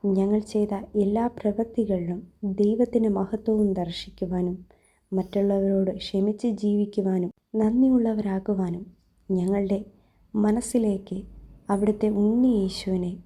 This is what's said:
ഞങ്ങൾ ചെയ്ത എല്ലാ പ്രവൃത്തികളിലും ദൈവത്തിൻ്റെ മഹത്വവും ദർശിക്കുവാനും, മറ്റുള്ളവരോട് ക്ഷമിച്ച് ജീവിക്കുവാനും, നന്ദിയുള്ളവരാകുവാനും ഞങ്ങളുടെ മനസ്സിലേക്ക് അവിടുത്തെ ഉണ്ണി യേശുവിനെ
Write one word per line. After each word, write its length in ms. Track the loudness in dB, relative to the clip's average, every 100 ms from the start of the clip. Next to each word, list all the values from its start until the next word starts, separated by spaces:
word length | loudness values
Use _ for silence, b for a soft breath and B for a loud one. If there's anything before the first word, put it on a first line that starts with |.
ഞങ്ങൾ 360 | 2 2 2 0
ചെയ്ത 340 | 0 -2 -2 -2 -4 0
എല്ലാ 300 | 0 0 -2
പ്രവൃത്തികളിലും 920 | -2 -4 -2 -4 -2 0 0 -2 -6 -10 _ -6
ദൈവത്തിൻ്റെ 560 | 2 2 4 2 2 2
മഹത്വവും 600 | 0 -2 -4 0 2 2
ദർശിക്കുവാനും, 800 | 0 -4 -6 -12 -8 -4 -2 -2 -4 -12 b b b b
മറ്റുള്ളവരോട് 800 | -4 -2 0 0 2 2 2 0 -2
ക്ഷമിച്ച് 500 | -4 0 0 0 -2
ജീവിക്കുവാനും, 840 | 0 0 2 0 0 0 0 -2 -8 _ 0
നന്ദിയുള്ളവരാകുവാനും 1300 | 2 4 4 4 2 0 -2 -2 -2 -2 -2 -4 -10 -20 _ _ _
ഞങ്ങളുടെ 500 | 0 2 0 0 -2 -4 b b b b
മനസ്സിലേക്ക് 840 | 0 2 2 -2 -4 -2 -2 -6 -12 -12 -20 -20 -20 -4
അവിടുത്തെ 400 | 0 0 2 0
ഉണ്ണി 420 | 2 2 4 4
യേശുവിനെ 600 | 2 0 -4 -2 -2 -2 -8